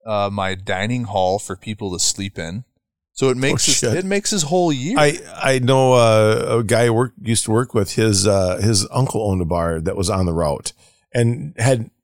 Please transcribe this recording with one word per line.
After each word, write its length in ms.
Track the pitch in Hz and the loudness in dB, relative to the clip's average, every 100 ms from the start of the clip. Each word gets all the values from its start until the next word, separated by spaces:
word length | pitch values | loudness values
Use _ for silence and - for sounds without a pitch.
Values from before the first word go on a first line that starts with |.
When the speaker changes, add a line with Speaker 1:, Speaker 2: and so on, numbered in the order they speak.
| - | -2
Speaker 1:
uh, 240 | 107 101 | -2 0
my 240 | 101 95 95 | -2 -4 -4
dining 500 | 98 95 104 123 117 | -4 -4 -2 -2 -2
hall 340 | 104 92 98 | 0 0 0
for 160 | - 95 | -4 -12
people 360 | - 107 101 | -10 -8 -6
to 80 | 90 | -2
sleep 380 | - - 98 - | -2 -2 -6 -6
in." 240 | 82 92 127 _ _ _ _ | -8 -8 -12 _ _ _ _
So 160 | - 135 | -2 0
it 80 | 127 | 2
makes 260 | 135 - - | 0 0 0
Speaker 2:
Oh, 40 | |
Speaker 1:
his, 40 | 139 | 0
Speaker 2:
shit. 160 | 120 135 | 0 -2
Speaker 1:
it 80 | 190 | -2
makes 240 | 202 202 | -2 -2
his 140 | 208 | -4
whole 280 | 151 180 175 | -2 0 0
year. 240 | 143 135 247 | 0 -2 2
Speaker 2:
I, 200 | 147 147 - - | 2 0 -10 -6
I 240 | 131 131 | 0 0
know, 340 | 123 135 131 | 2 4 6
uh, 640 | 127 117 110 107 110 - 117 | 6 6 6 4 2 0 -2
a 40 | |
guy 220 | 110 117 120 | 0 2 2
I 40 | |
work, 240 | 113 123 - | 2 -2 -4
used 240 | 107 113 - | -4 -2 0
to 60 | |
work 220 | 110 123 | 0 0
with, 200 | 113 98 | 0 -2
his, 340 | - 110 98 101 | 0 2 4 2
uh, 300 | 98 92 92 | 2 2 0
his 280 | 104 107 101 | 0 0 0
uncle 300 | - 127 113 107 | -2 -2 -2 -2
owned 120 | 95 | 0
a 40 | 85 | 0
bar 340 | 85 85 82 | 0 -2 -2
that 160 | 82 92 | -4 -2
was 140 | 90 | -2
on 160 | 98 92 | 0 0
the 80 | |
route 400 | 82 80 69 - - _ _ _ | 0 0 -2 -8 -14 _ _ _
and 400 | 123 117 120 143 - | 0 0 0 -8 -2
had 320 | 117 127 113 _ | 0 0 -2 _